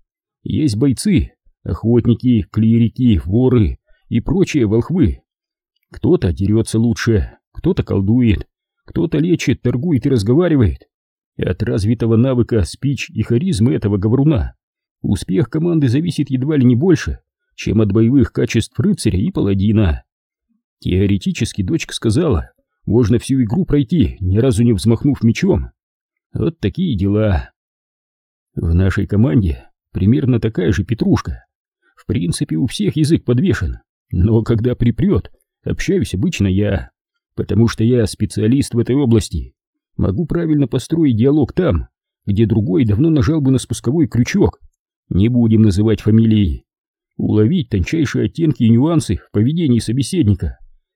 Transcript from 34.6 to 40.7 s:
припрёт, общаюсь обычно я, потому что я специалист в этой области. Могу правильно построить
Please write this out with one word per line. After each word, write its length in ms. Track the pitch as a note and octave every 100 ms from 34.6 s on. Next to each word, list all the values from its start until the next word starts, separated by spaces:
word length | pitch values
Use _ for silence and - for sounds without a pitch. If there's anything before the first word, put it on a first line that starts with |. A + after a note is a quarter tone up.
| B2
припрёт, 560 | B2 A#2 - F#3+ B2 - - _ _
общаюсь 520 | - - - F#3 G#2+
обычно 320 | F#2 D#3 - G2+
я, 440 | F#2+ G#2 G2 - _ _ _ _
потому 340 | - - F#2 A#2
что 160 | -
я 220 | A2+ B2 G#2
специалист 680 | - G#2 - A2+ C#3 C3+
в 40 | A#2
этой 180 | A2+ C3+
области. 580 | C3+ A2+ - E2 B1 _ _ _ _ -
Могу 300 | F2+ G2 E3
правильно 400 | E3+ E3 D3
построить 500 | C3+